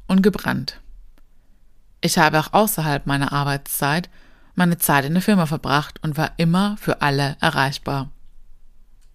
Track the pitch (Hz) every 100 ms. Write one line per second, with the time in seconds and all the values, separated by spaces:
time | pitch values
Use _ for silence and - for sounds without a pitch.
0 | - 190 202 180 - 127 131 - - -
1 | - - - - _ - - - - -
2 | 170 - 156 156 151 190 214 - 156 143
3 | - 139 139 143 143 139 - - 143 156
4 | 180 - - - - - 175 170 - 143
5 | 135 170 185 202 156 156 131 143 147 -
6 | 156 147 156 - 165 180 202 208 - -
7 | 147 139 139 143 165 147 135 139 - 139
8 | 135 - - - - - - - - -
9 | -